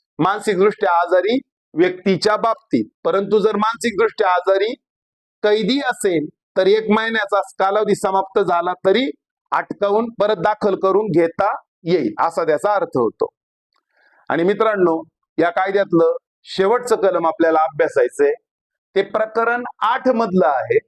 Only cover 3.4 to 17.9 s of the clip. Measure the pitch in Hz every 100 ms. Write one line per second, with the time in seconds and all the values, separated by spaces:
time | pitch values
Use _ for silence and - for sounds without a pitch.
3.4 | 214 208 220 226 233 196 220 - 190 180
4.4 | 185 190 214 269 _ _ _ _ _ _
5.4 | 214 214 196 277 262 240 196 165 147 -
6.4 | _ - 190 220 220 214 226 226 202 202
7.4 | - - 190 208 208 196 196 190 190 214
8.4 | 185 175 175 180 190 196 277 - _ _
9.4 | _ 160 175 - 202 214 233 233 208 202
10.4 | 208 214 208 190 190 190 214 160 165 -
11.4 | 202 269 - _ 165 175 123 - 165 175
12.4 | 160 147 208 202 170 131 110 - - -
13.4 | _ _ _ _ _ _ _ _ - 143
14.4 | 175 208 220 202 175 160 - _ _ -
15.4 | 170 185 196 202 196 165 165 170 - _
16.4 | - - 196 240 247 220 202 175 165 156
17.4 | 165 160 160 156 151